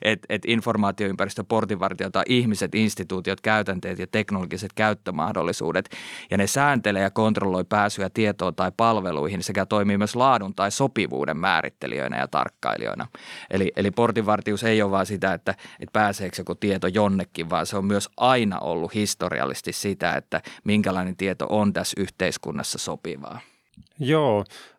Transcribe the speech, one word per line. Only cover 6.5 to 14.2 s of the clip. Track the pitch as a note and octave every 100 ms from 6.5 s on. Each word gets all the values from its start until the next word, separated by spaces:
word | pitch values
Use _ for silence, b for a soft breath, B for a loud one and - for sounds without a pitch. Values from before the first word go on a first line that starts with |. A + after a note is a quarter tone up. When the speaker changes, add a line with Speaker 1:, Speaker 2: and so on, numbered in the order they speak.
| - C#3+ C3+ G#2 G2
Speaker 1:
ja | G2
kontrolloi | G#2+ A2 G#2 G2 F#2
pääsyä | F#2 G#2 G#2 G#2 F#2+
tietoon | - G#2+ G2 F#2 E2
tai | F#2 -
palveluihin | A2+ A2 F#2 D2+ D2+ F#2+
sekä | - G2+ F#2+
toimii | G#2+ G2+ G2+
myös | G#2 A#2+
laadun | C3 B2 G2 G2+
tai | G2
sopivuuden | - C#3 - E2+ C2 C#2+ D#2
määrittelijöinä | F#2 E2 C#2+ - C2 B1 B1+ A#1+
ja | C2+ D2+ B1+
tarkkailijoina. | - B1 G#1 A1+ G1+ - B B B B
Eli, | F#2+ F#2+ -
eli | G2
portinvartijuus | F#2+ A#2 A2+